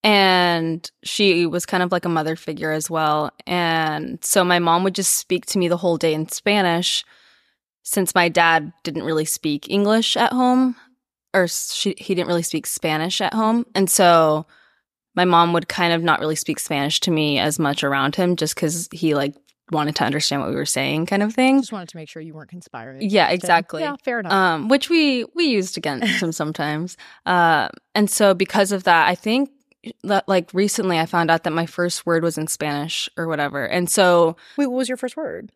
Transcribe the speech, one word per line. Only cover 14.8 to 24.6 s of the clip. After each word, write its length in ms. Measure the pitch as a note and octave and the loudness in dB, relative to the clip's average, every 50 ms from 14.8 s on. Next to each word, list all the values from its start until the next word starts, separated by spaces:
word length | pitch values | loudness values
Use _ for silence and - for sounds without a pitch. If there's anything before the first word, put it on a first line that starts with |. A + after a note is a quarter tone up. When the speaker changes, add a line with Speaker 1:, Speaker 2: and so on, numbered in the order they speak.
| _ _ _ _ _ _ _ | _ _ _ _ _ _ _
Speaker 1:
my 120 | F3 F3+ | 0 2
mom 260 | F3+ F3 E3+ E3+ E3+ E3+ | 4 6 4 4 4 2
would 160 | E3+ D3 _ | -2 -2 _
kind 240 | - - F3+ E3+ E3+ | -4 -2 0 0 0
of 100 | E3 E3 | 0 2
not 160 | E3+ D3+ - | 0 0 0
really 140 | - D#3 D#3 | 0 -2 -4
speak 240 | D3+ - - D3+ - | -4 -4 -6 -6 -6
Spanish 400 | - - D#3 C#3+ C#3 D3 D#3 - | -4 -4 -4 -2 -2 -2 -2 -2
to 100 | - - | 0 0
me 280 | E3+ D#3 D3+ D3 C#3+ C3 | 0 0 2 0 0 0
as 200 | G2 D3+ D3 - | 0 0 0 0
much 260 | E3 C#3+ C#3+ C#3 - | -2 -2 -2 -2 -2
around 320 | C#3 C#3 C#3 C3+ C#3 C#3+ | -2 -2 0 -2 -2 0
him, 200 | - F#3 F3+ F3+ | 0 0 0 0
just 200 | E3+ D#3+ D3+ - | 0 -2 -6 -4
'cause 320 | - - D#3 D3 E3 F3 - - | -4 -4 -4 -4 -4 -8 -10 -10
he, 220 | D#3+ - D#3+ D3 | -4 -2 0 0
like, 200 | C#3+ C#3 C#3+ C#3+ _ _ _ _ _ _ - | 0 0 -2 -6 _ _ _ _ _ _ -6
wanted 260 | E3 D#3 D3 D3 D3+ | -4 -2 -2 -2 -2
to 80 | - D3+ | -2 -2
understand 360 | C#3+ C#3 D3+ D3 - C#3+ C#3+ | -2 -2 -2 -2 -2 -2 -4
what 80 | - - | -4 -4
we 60 | C#3+ | -4
were 80 | C#3 C#3+ | -6 -4
saying 400 | C#3+ - B2+ C3+ C3+ D3 D#3 E3 | -4 -4 -4 -2 -2 -2 -4 -2
kind 160 | - G3+ G3 G3+ | -2 -2 -2 -2
of 120 | G#3+ A3+ | -2 0
thing. 260 | - B3+ C4 C4+ C#4 | 0 2 4 4 2
Speaker 2:
Just 120 | C4 - A#3 | 0 -2 -10
wanted 180 | G3+ F3+ E3 | -14 -14 -16
to 60 | - E3+ | -16 -18
make 100 | D#3 - | -18 -16
sure 140 | - E3 D#3 | -16 -16 -16
you 100 | E3 D3+ | -16 -16
weren't 160 | D#3 D3+ _ | -18 -20 _
conspiring 520 | - F3+ - - - B2 A2+ B2+ C3+ C3+ G#3+ | -20 -20 -20 -16 -14 -14 -14 -14 -12 -6 -4
Speaker 1:
Yeah, 240 | G3 G3+ G3+ D#3+ | 0 4 4 4
Speaker 2:
against 40 | - | 4
him. 40 | F3 | 2
Speaker 1:
exactly. 480 | F#3 F3 F3+ F3 E3 E3+ _ - D#3+ D#4+ | -2 2 2 2 2 2 _ -8 -6 -6
Speaker 2:
Yeah, 140 | D4 C#4+ C4 _ | -6 -6 -6 _
fair 180 | - A#3+ A#3 | -4 -4 -4
enough. 120 | G3+ F3 F#3+ | -2 0 2
Speaker 1:
Um, 360 | G3 F#3+ F3+ E3 D#3 | 2 4 2 2 0